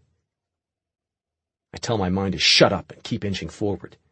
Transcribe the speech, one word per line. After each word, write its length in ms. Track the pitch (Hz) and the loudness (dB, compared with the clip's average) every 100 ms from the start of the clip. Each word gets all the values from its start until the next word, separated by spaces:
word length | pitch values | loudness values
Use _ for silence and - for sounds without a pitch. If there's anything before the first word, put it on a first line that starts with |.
| _ _ _ _ _ _ _ _ _ _ _ _ _ _ _ _ _ | _ _ _ _ _ _ _ _ _ _ _ _ _ _ _ _ _
I 40 | - | -12
tell 200 | - 110 | -4 -2
my 120 | 92 | 0
mind 240 | 95 98 | 0 -2
to 60 | 80 | 0
shut 340 | - - 117 | 2 6 6
up 180 | 90 - | 4 -6
and 120 | - | -16
keep 200 | - 113 | -8 -6
inching 260 | 101 92 82 | -4 -6 -8
forward. 480 | - 104 92 - - _ | -6 -4 -4 -10 -20 _